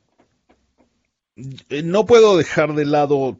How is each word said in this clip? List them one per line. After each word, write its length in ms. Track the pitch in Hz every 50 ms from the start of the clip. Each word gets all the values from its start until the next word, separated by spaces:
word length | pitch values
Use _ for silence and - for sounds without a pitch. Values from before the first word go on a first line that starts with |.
| _ _ _ _ _ _ _ _ _ _ _ _ _ _ _ _ _ _ _ _ _ _ _ _ _ _ _ - 131 135 131 120 - _
eh, 120 | 139 147
no 240 | 165 165 180 214 208
puedo 300 | - 240 226 220 208 196
dejar 380 | 165 151 - - 170 151 151 151
de 100 | 151 147
lado 540 | 147 147 147 147 139 147 135 135 127 123